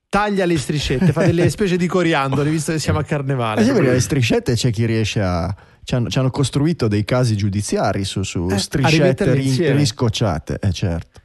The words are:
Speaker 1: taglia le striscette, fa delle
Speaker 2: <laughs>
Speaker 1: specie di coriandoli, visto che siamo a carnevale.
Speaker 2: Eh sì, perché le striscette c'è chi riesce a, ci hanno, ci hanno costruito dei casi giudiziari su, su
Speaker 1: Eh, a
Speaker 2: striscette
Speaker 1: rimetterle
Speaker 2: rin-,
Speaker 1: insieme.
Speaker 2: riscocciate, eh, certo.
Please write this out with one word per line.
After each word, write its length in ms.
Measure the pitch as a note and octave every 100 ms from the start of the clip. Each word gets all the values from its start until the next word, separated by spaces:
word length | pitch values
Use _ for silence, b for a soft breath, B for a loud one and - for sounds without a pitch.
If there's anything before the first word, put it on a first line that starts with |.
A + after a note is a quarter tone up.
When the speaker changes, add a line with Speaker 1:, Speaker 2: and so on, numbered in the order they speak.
| -
Speaker 1:
taglia 380 | G3 G#3 G3 F3
le 120 | E3
striscette, 520 | - D3+ - C3 F3+
fa 140 | E3 E3
delle 240 | E3+ -
Speaker 2:
<laughs> 0 |
Speaker 1:
specie 280 | - G3 F3
di 100 | F3
coriandoli, 640 | F#3 E3+ D3+ C3+ C#3 D3
visto 200 | D#3+ D3
che 60 | D#3+
siamo 220 | D#3+ D3+
a 40 |
carnevale. 580 | C#3+ D3 C3+ C3 A2+ G#2+
Speaker 2:
Eh 20 |
sì, 80 | A3
perché 180 | A#3 C3
le 100 | B2+
striscette 520 | - D3 A#2 A#3+ C#3
c'è 160 | A#2 B2+
chi 160 | G#2 A2+
riesce 340 | A2+ G#2+ A2
a, 320 | F#2 F2 F2 G2 B B
ci 120 | - B2+
hanno, 140 | A2
ci 80 | C3+
hanno 100 | C3
costruito 580 | C#3+ C3+ C#3+ D#3 D#3+ A2+
dei 160 | G#2
casi 320 | G2+ B2+ B2 G#2
giudiziari 680 | G#2 G2+ - G3+ A#2+ G2
su, 180 | F#2+ -
su 240 | F#2+ F#2+ F2
Speaker 1:
Eh, 20 |
a 40 | G3
Speaker 2:
striscette 380 | - C#3 B2+ D#3
Speaker 1:
rimetterle 320 | C#3 C3 G3
Speaker 2:
rin-, 140 | C#3+ C3+
Speaker 1:
insieme. 300 | C3 D#3 C#3+
Speaker 2:
riscocciate, 840 | C#3+ - A#2+ - G#2+ D#2 - -
eh, 100 | G2+
certo. 380 | E2+ F#2+ E2 - -